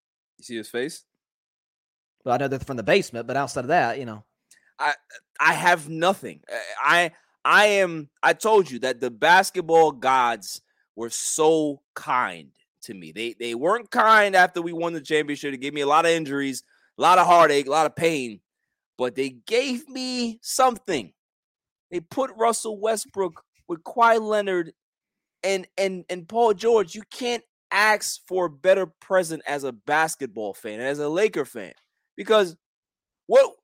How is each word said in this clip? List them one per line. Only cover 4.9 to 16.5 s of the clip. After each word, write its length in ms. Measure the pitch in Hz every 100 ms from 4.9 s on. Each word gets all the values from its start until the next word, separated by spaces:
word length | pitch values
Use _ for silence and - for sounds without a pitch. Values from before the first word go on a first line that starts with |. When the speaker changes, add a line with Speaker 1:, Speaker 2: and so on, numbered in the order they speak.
| 143 _ - _ -
Speaker 1:
I 120 | 151
have 340 | 160 175 175 147
nothing. 520 | 160 175 196 120 78 -
I, 640 | 113 90 104 135 170 170 - _ _
I, 160 | - 180
I 40 | 214
am, 420 | 202 185 165 143 _
I 100 | 156
told 380 | 170 214 220 156
you 100 | 120
that 200 | 127 123
the 100 | 123
basketball 800 | 110 151 185 196 185 165 165 156
gods 680 | 135 127 131 120 113 92 - _ _ _ -
were 140 | 117
so 720 | - - - 156 160 151 139 _
kind 560 | - - 131 110 85 69 _ _ _
to 120 | -
me. 180 | 98 80
They, 220 | 85 117 113
they 160 | 117
weren't 360 | 117 156 226 208
kind 440 | 240 220 220 202
after 260 | 190 180 175
we 120 | 170
won 200 | 165 170
the 80 | 165
championship. 520 | 135 151 147 143 143
They 40 | 135
gave 140 | 139
me 100 | 147
a 40 | 139
lot 180 | 151
of 60 | 165
injuries, 540 | 165 147 139 139